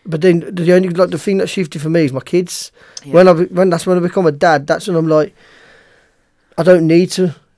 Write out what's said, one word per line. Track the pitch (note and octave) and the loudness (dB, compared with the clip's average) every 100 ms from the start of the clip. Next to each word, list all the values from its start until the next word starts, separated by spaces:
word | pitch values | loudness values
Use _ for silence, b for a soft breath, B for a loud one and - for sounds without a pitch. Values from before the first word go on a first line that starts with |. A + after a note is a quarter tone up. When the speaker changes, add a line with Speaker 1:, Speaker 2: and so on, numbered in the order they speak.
| - | -10
Speaker 1:
But | D#3 | -2
then | F3+ E3+ - | 0 0 -2
the | F3+ E3 | -4 2
only, | F#3 F#3 | 2 2
like, | E3+ F3+ | 0 -2
the | F3+ | -2
thing | - G3 | -4 -2
that | - | -2
shifted | - E3 D#3+ | -4 -8 -6
for | D#3 | -2
me | E3 D3 | 0 0
is | |
my | C3 | -4
kids. | - F3 F3+ - - B B B | -4 -4 -4 -8 -14 B B B
Speaker 2:
Yeah. | C#3 | 0
Speaker 1:
When | E3 F#3 | 4 6
I | |
be-, | E3 F3+ | 4 0
when, | F3+ F#3+ | 0 0
that's | E3 F#3 | 0 -2
when | F3+ | -2
I | |
become | F3 G3 E3+ | 0 0 0
a | |
dad. | C#3+ F3 D3+ C#3+ | 0 2 2 0
That's | E3 G3+ | -4 -2
when | E3 | -2
I'm | D#3+ | 0
like, | D#3 D3+ b b b b b b b b b b _ _ - | 0 0 b b b b b b b b b b _ _ -2
I | |
don't | E3+ F3+ E3 | 2 4 4
need | E3+ F3+ | 2 0
to | - F#3 - _ | 0 -2 -4 _